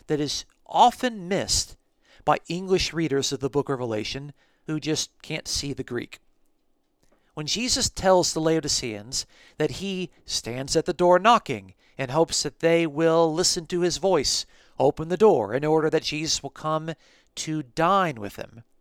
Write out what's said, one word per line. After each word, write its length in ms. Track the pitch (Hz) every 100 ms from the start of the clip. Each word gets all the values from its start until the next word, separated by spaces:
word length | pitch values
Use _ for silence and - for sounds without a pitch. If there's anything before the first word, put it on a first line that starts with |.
| -
that 140 | 151
is 240 | 147 - - _ -
often 600 | 165 233 - 254 214 175
missed 480 | 185 104 - - - _ _ _ _
by 160 | - 151 -
English 460 | 170 190 185 139
readers 400 | 160 156 139 131
of 80 | 135
the 80 | 135
book 180 | 139 135
of 60 |
Revelation 580 | 131 123 107 107 135 143 - _ _ -
who 120 | 156
just 320 | 151 156 - _
can't 260 | - 156 -
see 260 | - 143
the 100 | 131
Greek. 360 | 131 120 - - _ _ _ _ _ _ _ _ _ _ _
When 140 | - 151
Jesus 420 | 202 240 269 214
tells 420 | - 190 185 -
the 100 | 160
Laodiceans 840 | 160 160 151 - 123 101 113 - - _ - -
that 140 | 151
he 400 | 127 196 185 175 _ -
stands 500 | - 110 123 139 160
at 100 | 170
the 80 |
door 240 | 175 175 180
knocking 560 | 214 226 - 110 95 - _ -
in 120 | 131
hopes 340 | 151 165 -
that 160 | 147 -
they 260 | 165 170 165
will 480 | 143 165 165 165
listen 320 | 160 175 180 160
to 140 | 175
his 160 | 175 139
voice, 480 | 190 165 120 - - _ _ -
open 320 | 135 143 160
the 80 | 180
door 360 | 214 143 101
in 120 | 123 151
order 240 | 160 156
that 140 | 151
Jesus 400 | - 151 156 -
will 80 | 139
come 420 | - 156 156 160 160 _ _ _ -
to 280 | - 156
dine 560 | 131 156 165 196 175 117
with 160 | 101 -
them, 280 | - 113 - _